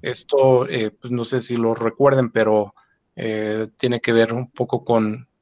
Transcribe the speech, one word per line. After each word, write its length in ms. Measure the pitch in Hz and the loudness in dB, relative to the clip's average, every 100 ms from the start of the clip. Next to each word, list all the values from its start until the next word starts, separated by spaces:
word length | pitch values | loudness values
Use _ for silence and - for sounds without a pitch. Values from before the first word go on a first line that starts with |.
Esto, 680 | - 123 - 139 135 127 135 | -8 -10 -2 2 6 4 2
eh, 220 | 127 107 | -2 -4
pues, 220 | - 123 | -8 -8
no 120 | 123 | -6
sé 160 | 117 131 | -4 -6
si 160 | 113 120 | -4 -2
lo 160 | 113 | -2
recuerden, 580 | 113 113 - 139 135 120 | -2 -4 2 2 4 2
pero, 440 | 113 107 107 104 - _ _ _ | 0 2 2 0 -8 _ _ _
eh, 540 | - 113 110 107 107 110 - | -10 -6 -4 -4 -4 -6 -4
tiene 240 | 127 120 | -2 -2
que 120 | - | 0
ver 200 | 113 113 | 2 2
un 180 | 117 127 | -2 -6
poco 340 | - 120 120 | -8 -4 -4
con, 440 | - 113 107 117 - _ | 0 0 0 -4 -12 _